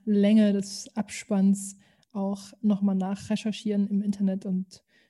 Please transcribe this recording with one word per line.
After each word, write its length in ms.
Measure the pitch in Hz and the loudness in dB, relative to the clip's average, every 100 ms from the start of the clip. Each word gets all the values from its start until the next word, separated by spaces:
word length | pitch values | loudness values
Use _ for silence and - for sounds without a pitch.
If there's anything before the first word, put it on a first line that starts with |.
Länge 480 | 220 202 202 220 208 | 0 4 6 6 6
des 380 | 196 196 - - - | 2 -2 -10 -8 -8
Abspanns 800 | 202 - - 202 196 196 196 - _ _ _ | -8 -10 -2 2 4 2 -2 -16 _ _ _
auch 420 | 202 196 202 - - | -6 -6 -6 -10 -4
noch 220 | 208 196 | 0 2
mal 100 | 202 | 2
nachrecherchieren 920 | 190 185 196 - 214 220 202 214 202 202 | 0 -2 -6 -4 -4 -4 -6 -2 -2 0
im 160 | 202 | 0
Internet 420 | 208 202 196 190 196 | -2 0 -2 -2 -2
und 380 | 185 185 - _ _ | -4 -6 -12 _ _